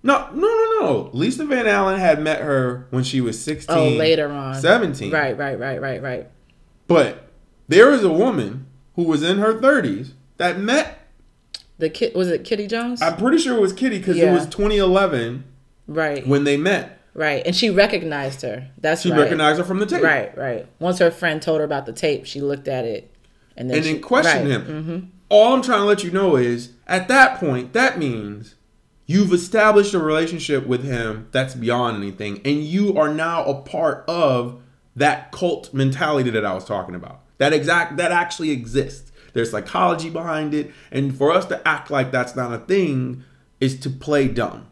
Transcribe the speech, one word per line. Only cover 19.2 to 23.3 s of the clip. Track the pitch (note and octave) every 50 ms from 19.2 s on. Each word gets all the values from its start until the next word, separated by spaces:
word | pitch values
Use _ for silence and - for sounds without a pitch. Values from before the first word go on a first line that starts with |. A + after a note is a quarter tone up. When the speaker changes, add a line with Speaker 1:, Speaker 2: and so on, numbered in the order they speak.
Speaker 1:
recognized | D3 - E3+ D#3 D3+ D3+ D#3 E3
her | F3+
from | F#3 F#3+ F#3+
the | G#3+
tape. | G3+ E4 F4+
Speaker 2:
Right, | G4+ D#3+ D3 C3 G2+ - -
right. | - C3+ C3 A#2+ - C3 - _ _
Once | D#3+ F3+ F3+ F3+
her | F3+ E3+
friend | E3 - F3+ E3+ D#3 D#3
told | D3+ E3+ D#3+ D#3
her | D3+
about | D3 D3+ C#3 C3+
the | A#2
tape, | A2 - - D#3 C#3+ - -
she | - - C#3
looked | C#3 C#3 C#3+ C#3 C#3 C#3
at | C3+ B2+ A#2
it | A#2 G#2+ G2+ - - _ _ _ _